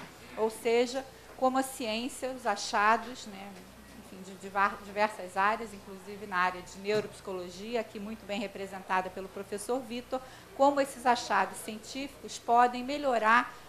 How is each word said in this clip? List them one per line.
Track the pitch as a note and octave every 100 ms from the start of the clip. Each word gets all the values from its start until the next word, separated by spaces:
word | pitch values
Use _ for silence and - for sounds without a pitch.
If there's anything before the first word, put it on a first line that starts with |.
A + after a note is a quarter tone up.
| E3+ - - -
ou | A3
seja, | A3 A#3 A#3 B3 C4 - - - -
como | C4 C4
a |
ciência, | C4+ - A3+ A3 B3 - C4
os | B3+ A3+
achados, | G3+ - A3 G#3 A3+ A3 B3+ A3
né, | G3 G3 F#3 - - - -
enfim, | - F#3+
de | F#3 F#3
divar-, | F#3+ G3 G3+ G#3 G3+
diversas | G3+ G#3+ - F3+ G3
áreas, | G3+ A3+ A3+
inclusive | G3 - F#3+ G3 G3+ G#3
na | F3+
área | F#3 F3+
de | E3+ F#3+
neuropsicologia, | G3 G#3+ G#3 - - F#3 F3+ F3+ A3 A#3+
aqui | A3+ G#3+
muito | G3+ A3 G3
bem | G3+
representada | G3 G3 G3 F#3+ - F#3 F#3
pelo | F#3+ F#3+
professor | G3 G3 G3+ - B3+
Vitor, | A3+ A#3+ - B3+ - - - -
como | C#4 C#4+
esses | C4+ A#3+ B3
achados | A#3+ - G3 F#3+ -
científicos | - G#3+ - C4+ C#4 - G#3+ -
podem | - A#3 B3 B3
melhorar | B3 D4 C#4+ A3+ G#3+ A#3 B3+ -